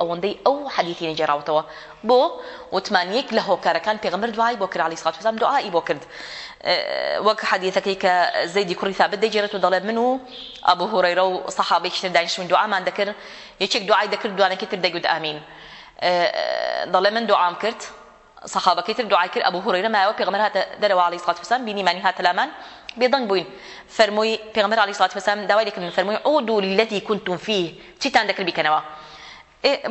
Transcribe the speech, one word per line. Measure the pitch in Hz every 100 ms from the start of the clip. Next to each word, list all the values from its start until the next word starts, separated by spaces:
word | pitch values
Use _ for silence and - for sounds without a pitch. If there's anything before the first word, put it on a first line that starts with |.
ئەوەندەی | 170 170 196 -
ئەو | - 285 277
حەدیثی | - 170 170 165
نەگێڕاوەتەوە. | 156 156 147 147 151 156 - - - 214
بۆ؟ | 247 311 - - - -
وتمان | 190 - 196 180 220
یەک | - 220
لە | 196
هۆکارەکان | 175 196 165 214 214
پێغەمبەر | 196 180 226 214
دوعای | 226 240
بۆ | 190
کرد، | 175 165
عەلەیهی | 160
سڵات | 165 -
وسلام، | 220 226
دوعای | 226 277 208
بۆ | 170 -
کرد. | 240 - - - - - - -
ئێ، | 170 - 67 65 76 196
وەک | 214 -
حەدیثەکەی | 202 185 185 196 190
کە | 190 180 170 - 156
زەیدی | 175 196 170
کوڕی | 196 190
ثابت | 175 208
دەگێڕێت | 220 208 208
و | 202
دەڵێ، | 180 185 202
«من | 226
و | 247 262 - - - - -
ئەبوو | 180 180
هورەیرە | 214 180 175 190
و | 185 - -
سەحابەیەکی | 196 180 175 -
تر | 190
دانیشتون | 170 170 - 180
دوعامان | 147 208 196
دەکرد، | 180 180 202 214 - - - -
یەکێک | 196 240 190
دوعای | 208 208
دەکرد، | 196 233 185
دوانەکەی | 190 190 214
تر | 196
دەیگوت، | 180 170 170
ئامین.» | 160 156 151 151 - - - - -
ئێ، | 175 180 175 - 65 62 64 62 80
دەڵێ، | 185 190 220
«من | 226
دوعام | 196 175 175
کرد، | 208 240 - - - - _ - -
سەحابەکەی | 190 185 185 170 220
تر | 220
دوعای | 190 180
کرد، | 247 -
ئەبوو | 180 196
هورەیرە | 180 214
مایەوە، | 214 190 220
پێغەمبەر | 190 196 208
هاتە | 196 - -
دەرەوە، | 202 185 175
عەلەیهی | 175
سڵات | 175 170
وسلام، | - 247
بینی | 233 202
مانی | 185 175 196
هاتە | 196
لامان، | 180 180 262 - - - - -
بێدەنگ | 247 269 233
بووین.» | 190 165 - - - - -
فەرمووی، | 214 208 220 220 220
پێغەمبەر، | - 202 226
عەلەیهی | 202 202
سڵات | 185 208
وسلام، | 196 208 196
داوای | 208
لێ | 220
کردن، | 202 175
فەرمووی، | 170 185 214
«عودوا | - 302 226 220
للذی | 190 190 220 208
کنتم | - 208 - 175
فیه.» | - 208 170 - - -
چیتان | 269 240 208
دەکرد | 185 190
بیکەنەوە. | 170 151 156 - - - - - - - _
ئێ، | 269 285 -